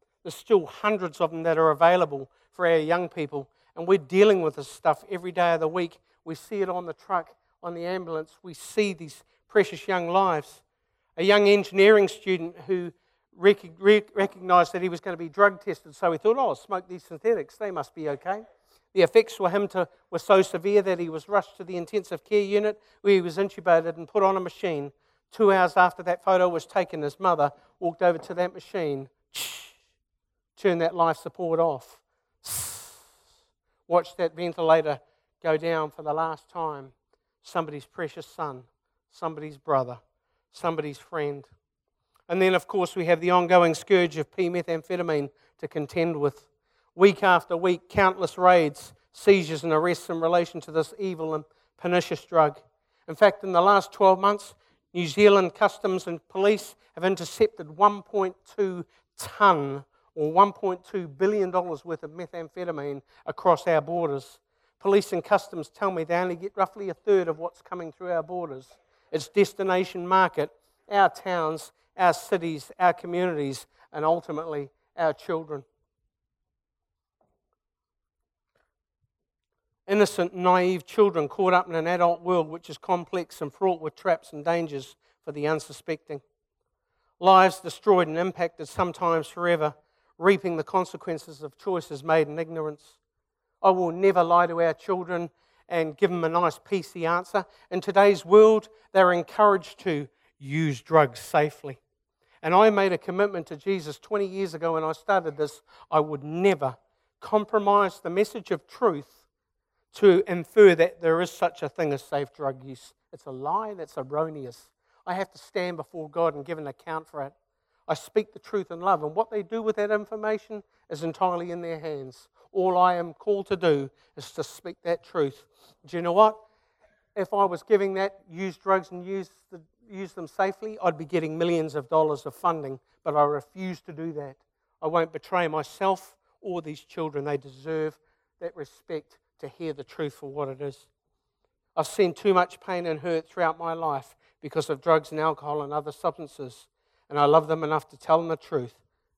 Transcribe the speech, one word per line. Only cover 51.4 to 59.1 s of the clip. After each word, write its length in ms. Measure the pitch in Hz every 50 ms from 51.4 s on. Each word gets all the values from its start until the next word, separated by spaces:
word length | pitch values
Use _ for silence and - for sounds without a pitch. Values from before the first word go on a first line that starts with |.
| 151 _ _ _ _ _ _
pernicious 480 | _ - 175 175 180 170 - 175 - -
drug. 360 | _ 175 165 156 147 139 - _ _ _ _ _ _ _ _ _ -
In 60 | 160
fact, 260 | - 214 202 196 - -
in 100 | 190 180
the 100 | 170 180
last 300 | 196 202 196 185 - -
twelve 260 | - 202 190 190 180
months, 360 | 190 202 208 208 - - - _ _ _ _ _ _ _ -
New 140 | 175 175
Zealand 480 | 156 139 196 208 208 202 196 185 170 -
Customs 520 | - 214 196 - - - 196 185 180 -
and 200 | 180 170 156 - _
Police 480 | _ 190 196 208 214 202 - - - _ _ _ _
have 100 | 165 170
intercepted 640 | 190 196 180 170 - - - 220 214 - - 165 151
one 320 | 156 160 202 208 208 202 -
point 340 | _ - 202 190 185 185 _ _ _ -
two 280 | - 202 190 180 175 165 - _ _ _ _